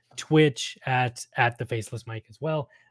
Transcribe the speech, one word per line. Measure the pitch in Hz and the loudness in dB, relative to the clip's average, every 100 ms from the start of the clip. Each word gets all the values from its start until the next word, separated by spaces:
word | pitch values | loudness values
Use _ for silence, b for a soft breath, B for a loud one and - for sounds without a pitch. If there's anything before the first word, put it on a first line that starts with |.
| b - | b -16
Twitch, | - 156 151 - - - 135 | 2 6 6 4 -10 -8 -2
at, | 127 123 - - - | 0 0 -4 -12 0
at | 120 120 | 0 0
the | 123 | -6
Faceless | 117 104 117 - | -6 -6 -12 -10
Mike | 110 _ | -14 _
as | 107 | -10
well. | 151 156 - b b | -6 -4 -6 b b